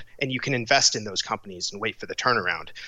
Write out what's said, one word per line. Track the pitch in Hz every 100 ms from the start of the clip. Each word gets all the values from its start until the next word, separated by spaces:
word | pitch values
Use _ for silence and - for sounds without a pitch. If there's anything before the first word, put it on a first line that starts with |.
| - -
and | 135
you | 131
can | -
invest | 127 113 143 - 113
in | 104
those | 92
companies | - 107 101 90 -
and | 101
wait | 110 -
for | 101
the | -
turnaround. | 127 117 90 82 - -